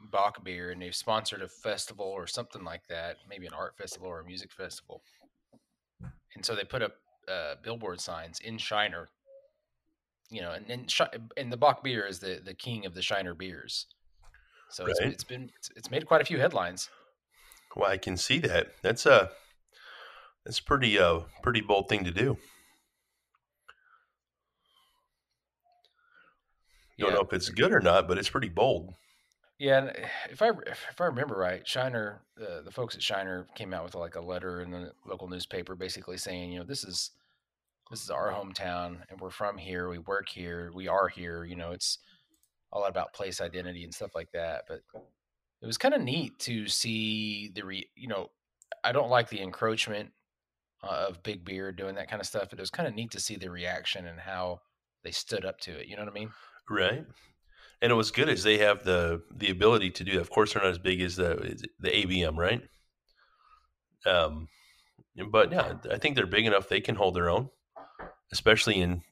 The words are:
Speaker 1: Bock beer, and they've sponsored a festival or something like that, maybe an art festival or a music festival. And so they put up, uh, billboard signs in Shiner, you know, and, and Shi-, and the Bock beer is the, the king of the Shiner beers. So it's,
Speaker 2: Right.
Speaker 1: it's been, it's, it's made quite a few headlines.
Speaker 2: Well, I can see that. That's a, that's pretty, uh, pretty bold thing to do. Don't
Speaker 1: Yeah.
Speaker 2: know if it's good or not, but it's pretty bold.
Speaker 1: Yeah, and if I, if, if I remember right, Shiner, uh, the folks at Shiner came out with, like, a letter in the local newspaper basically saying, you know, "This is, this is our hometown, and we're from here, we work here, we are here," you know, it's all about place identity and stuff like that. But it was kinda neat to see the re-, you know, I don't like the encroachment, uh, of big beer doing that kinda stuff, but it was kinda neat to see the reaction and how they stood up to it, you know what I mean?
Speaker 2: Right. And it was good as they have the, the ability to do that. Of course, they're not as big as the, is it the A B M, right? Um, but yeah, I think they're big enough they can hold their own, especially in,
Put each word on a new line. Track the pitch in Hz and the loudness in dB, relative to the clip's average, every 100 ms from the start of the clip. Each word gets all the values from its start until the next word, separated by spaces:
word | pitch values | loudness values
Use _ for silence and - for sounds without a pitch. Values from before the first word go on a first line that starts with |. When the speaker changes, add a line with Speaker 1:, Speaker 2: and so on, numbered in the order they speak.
Speaker 1:
Bock | 107 101 101 104 | -4 2 2 0
beer, | 92 87 90 | -10 -8 -8
and | 90 | -10
they've | 90 | -8
sponsored | - - 110 107 101 | -6 -2 -2 -2 -6
a | 92 | -8
festival | - 113 98 - 98 98 | -8 -4 -4 -6 -8 -8
or | 98 85 | -6 -6
something | - 117 - | -8 -10 -12
like | 87 85 - | -12 -12 -10
that, | 85 85 - - | -8 -8 -10 -14
maybe | 101 87 | -16 -12
an | |
art | 78 92 - | -10 -10 -10
festival | 95 87 90 | -14 -12 -10
or | 85 | -12
a | |
music | 87 92 101 | -12 -14 -14
festival. | - 90 - - - _ _ _ _ _ _ _ _ _ - - - _ | -12 -12 -12 -18 -20 _ _ _ _ _ _ _ _ _ -20 -18 -18 _
And | - | -10
so | - | -6
they | 104 | -6
put | 101 127 | -6 -4
up, | 104 - _ _ - | -4 -6 _ _ -8
uh, | 92 76 69 | -6 -6 -8
billboard | 113 117 104 87 | -10 -8 -8 -8
signs | - 82 82 80 | -8 -8 -10 -12
in | 113 110 | -10 -8
Shiner, | - 104 104 87 82 _ _ - _ _ _ _ _ _ _ _ _ | -2 0 0 -2 -12 _ _ -20 _ _ _ _ _ _ _ _ _
you | 110 | -10
know, | 87 | -8
and, | 82 107 | -8 -10
and | 123 165 | -8 -2
Shi-, | - 160 117 113 - | 0 0 -2 -10 -8
and | 120 | -6
the | 120 | 2
Bock | 143 127 | 4 4
beer | 135 117 98 | 0 -2 -4
is | 92 | -6
the, | 95 82 | -8 -8
the | 92 | -10
king | 92 123 113 98 | -12 -8 -8 -8
of | |
the | 87 | -6
Shiner | - 101 90 | -2 -2 -2
beers. | 82 92 76 55 - - _ _ _ - - _ _ - | -8 -10 -12 -8 -8 -10 _ _ _ -20 -20 _ _ -16
So | - - | -6 0
it's, | 87 | 2
Speaker 2:
Right. | 120 | 0
Speaker 1:
it's | - | -2
been, | - 127 127 _ | -10 -10 -12 _
it's, | - - | -18 -14
it's | - | -6
made | 131 156 | -4 4
quite | 160 | 4
a | |
few | 143 147 | 4 2
headlines. | 160 110 87 92 - - _ _ _ _ - - - 95 | 2 2 -2 -4 -12 -14 _ _ _ _ -20 -20 -8 0
Speaker 2:
Well, | 98 | 2
I | 95 | 2
can | - 90 | -2 -2
see | - 147 | 0 2
that. | 120 87 - - | 4 2 2 0
That's | 95 120 151 | 0 4 8
a, | 120 95 - - _ _ _ - - - - - _ | 10 8 0 -20 _ _ _ -20 -20 -20 -20 -20 _
that's | - - | -6 -4
pretty, | - 143 120 101 | 2 4 6 8
uh, | 87 82 82 - | 6 6 0 -2
pretty | - 113 | 0 2
bold | 101 101 101 | 4 4 4
thing | 107 | 0
to | 87 | 0
do. | 85 131 98 - - _ _ _ _ _ _ _ _ _ _ - - _ _ _ _ _ _ _ _ _ 1047 1017 1017 1077 _ _ _ _ _ 698 698 _ _ _ _ _ _ _ _ _ _ _ - | 0 0 0 -8 -20 _ _ _ _ _ _ _ _ _ _ -20 -20 _ _ _ _ _ _ _ _ _ _ _ _ _ _ _ _ _ _ _ _ _ _ _ _ _ _ _ _ _ _ _ -2
Don't | 101 | 2
Speaker 1:
Yeah. | |
Speaker 2:
know | 101 | 4
if | 95 | 4
it's | 92 87 | 0 0
good | 92 175 | 4 6
or | 180 | 8
not, | 90 92 82 | 8 8 6
but | 92 | 2
it's | 101 | 0
pretty | 139 107 | -2 -2
bold. | 85 127 92 90 90 _ _ _ _ _ - | 4 4 4 -4 -16 _ _ _ _ _ -2
Speaker 1:
Yeah, | 139 135 | 4 4
and | 135 - - - - | 4 -4 -8 -8 -8
if | - | 2
I, | 226 196 - | 2 2 -4
if, | - - | -10 -10
if | - | -2
I | 175 | -2
remember | 123 147 98 | 0 -2 0
right, | 90 92 - | 0 -2 -4
Shiner, | 127 131 120 104 104 _ - | -2 0 -2 -4 -8 _ -14
uh, | 107 82 | -10 -10
the | 85 | -10
folks | 127 117 | -8 -8
at | - | -4
Shiner | - 101 95 90 87 - | -2 -2 -2 -6 -8 -12
came | 98 | -8
out | 92 | -8
with, | 87 90 | -6 -8
like, | 82 | -8
a | 85 | -8
letter | 85 90 92 90 | -6 -6 -6 -8
in | 87 | -8
the | 90 87 - | -10 -12 -14
local | 104 92 92 | -12 -10 -8
newspaper | 90 - 95 85 | -10 -8 -8 -8
basically | 90 92 92 87 92 | -8 -8 -8 -10 -8
saying, | 98 90 87 | -8 -8 -8
you | 90 | -8
know, | |
"This | 87 135 | -8 -8
is, | 92 90 - _ _ _ _ _ _ _ - | -6 -6 -6 _ _ _ _ _ _ _ -16
this | 110 | -12
is | - | -6
our | 71 101 | -2 -2
hometown, | 101 98 90 92 87 87 87 87 | -2 -6 -8 -6 -4 -6 -10 -16
and | 95 | -14
we're | 92 | -12
from | - 101 98 | -4 -4 -4
here, | 92 90 90 | -6 -6 -4
we | 87 | -6
work | 85 98 98 | -4 -4 -4
here, | 95 87 87 87 | -8 -8 -8 -8
we | 90 90 | -8 0
are | 95 92 | 4 2
here," | - 87 85 | 0 -8 -8
you | 85 87 | -8 -8
know, | 85 | -8
it's | 87 - - _ _ _ _ _ _ _ | -4 -4 -4 _ _ _ _ _ _ _
all | 104 98 | -2 -2
about | 92 80 | -2 -4
place | - 98 - | -6 -8 -6
identity | 87 90 90 87 | -6 -6 -8 -10
and | 85 | -12
stuff | - 104 | -10 -8
like | 82 82 | -8 -8
that. | 87 85 71 - | -6 -4 -6 -8
But | 80 - - - _ _ _ _ _ | -12 -14 -20 -20 _ _ _ _ _
it | - | -8
was | - | 0
kinda | 269 285 | 4 4
neat | 123 156 - - | 2 -2 -4 -6
to | - 113 104 | -6 -4 -2
see | - 117 110 110 107 107 104 104 | -2 0 0 -2 -2 -4 -6 -10
the | 95 | -10
re-, | 95 95 87 - | -8 -8 -10 -12
you | 120 | -6
know, | 101 - _ _ _ - - | -6 -6 _ _ _ -16 -4
I | - | 0
don't | 131 120 | 2 4
like | 123 117 | 4 2
the | 104 | -2
encroachment, | 92 - 113 110 - 104 107 _ _ _ _ _ _ _ | -8 -2 0 2 -2 -4 -8 _ _ _ _ _ _ _
uh, | 98 78 98 | -6 -2 -2
of | 87 | -4
big | 107 101 | -8 -8
beer | 87 95 98 | -8 -8 -8
doing | 92 95 98 | -6 -8 -8
that | - | -8
kinda | 107 | -8
stuff, | 95 104 98 | -6 -4 -4
but | 98 | -8
it | |
was | 92 | -8
kinda | - 156 | -4 -4
neat | 107 117 | -4 -6
to | 98 | -6
see | - 101 | -8 -8
the | 90 | -10
reaction | 87 87 90 - 98 87 | -6 -4 -4 -4 -6 -8
and | 85 | -12
how | 90 92 90 87 _ _ _ _ | -8 -4 -4 -6 _ _ _ _
they | 85 | -8
stood | - - 107 | -8 -4 -4
up | 95 - | -4 -6
to | - 78 | -10 -12
it, | - | -12
you | 104 | -10
know | |
what | 104 | -10
I | |
mean? | 101 110 - - - - | -10 -10 -14 -20 -18 -4
Speaker 2:
Right. | 104 92 135 165 - _ _ _ - - _ | 2 4 2 -4 -18 _ _ _ -20 -20 _
And | 117 | 6
it | 117 | 6
was | 110 | 4
good | - 151 | 4 4
as | 98 | 4
they | 104 107 | 6 8
have | 104 98 | 8 6
the, | 92 90 85 85 - | 4 4 4 0 -6
the | - 101 | -2 -2
ability | 90 107 113 95 | 6 8 8 4
to | - | -2
do | 92 | 0
that. | 92 | 0
Of | 85 | 2
course, | - 104 | 4 4
they're | 104 | 4
not | 95 | 2
as | 90 | 2
big | 90 92 | 2 2
as | 90 90 | 0 0
the, | 87 - | 0 0
is | - - | -4 -8
it | - - | -12 -6
the | 92 107 | 0 2
A | 95 | 4
B | 92 | 2
M, | 82 80 | 2 2
right? | 90 123 - _ _ _ _ _ _ _ _ _ _ _ _ _ 98 | 2 0 -4 _ _ _ _ _ _ _ _ _ _ _ _ _ 4
Um, | 90 78 78 82 _ _ _ _ _ _ - 104 | 6 4 0 -12 _ _ _ _ _ _ -10 4
but | 110 104 | 6 6
yeah, | 175 - - - | 4 0 -2 -4
I | 110 | 0
think | 156 131 | 0 2
they're | 95 | 2
big | 101 113 | 4 6
enough | 101 - | 4 4
they | 104 | 0
can | - 101 | 0 2
hold | 98 | 2
their | 90 85 | 4 2
own, | 95 135 _ _ - - - - - _ | 2 0 _ _ -20 -20 -16 -16 -18 _
especially | - 110 110 - 98 | 4 8 8 6 4
in, | 87 87 - | 4 2 -4